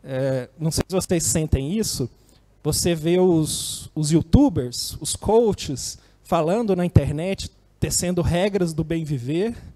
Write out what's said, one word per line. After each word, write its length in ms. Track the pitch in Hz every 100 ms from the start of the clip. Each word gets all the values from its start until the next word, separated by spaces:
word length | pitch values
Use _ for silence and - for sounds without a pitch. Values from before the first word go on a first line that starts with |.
É, 460 | - 131 135 131 123 -
não 140 | 160
sei 100 | - -
se 60 | 185
vocês 260 | - 175
sentem 560 | - 175 156 135 135 208
isso, 320 | 214 - 127 _ _ _ _ _
você 320 | 143 127 175
vê 240 | 165 156 180
os, 720 | 185 170 151 - - - -
os 160 | - 151
youtubers, 840 | 160 - - 285 165 123 123 - -
os 140 | 151
coaches, 840 | - - 220 233 180 - 131 - - _ _
falando 520 | - 170 156 208 226
na 100 | 185
internet, 680 | 180 160 135 143 180 190 - _ _ _
tecendo 420 | 156 - 180 180
regras 520 | 165 170 202 196 170
do 100 | 156
bem 220 | 160 165
viver 520 | 156 143 120 160 220 233 -